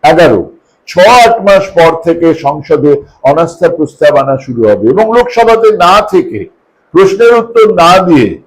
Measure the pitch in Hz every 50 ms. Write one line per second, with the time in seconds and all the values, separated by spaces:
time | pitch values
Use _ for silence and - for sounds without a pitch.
0 | - 147 160 160 175 147 117 95 85 - - _ _ _ _ _ _ - - 180
1 | 180 214 247 247 233 226 233 226 190 202 196 190 - - - 170 165 165 165 165
2 | - 170 165 170 170 165 156 - 139 139 147 151 143 - 165 135 131 147 143 143
3 | 143 - _ _ - 131 143 160 170 165 170 - 180 165 170 151 151 143 - _
4 | 156 147 147 143 135 135 135 131 - 135 123 117 113 104 104 95 101 113 - 190
5 | 226 220 226 240 247 - - 233 233 226 226 220 226 214 214 180 175 175 190 208
6 | 208 - - 180 - - 113 - - - _ _ _ _ _ _ _ _ - 165
7 | 196 190 196 202 233 233 240 233 226 233 - 233 220 208 190 175 165 170 180 190
8 | 185 180 165 139 117 - - - _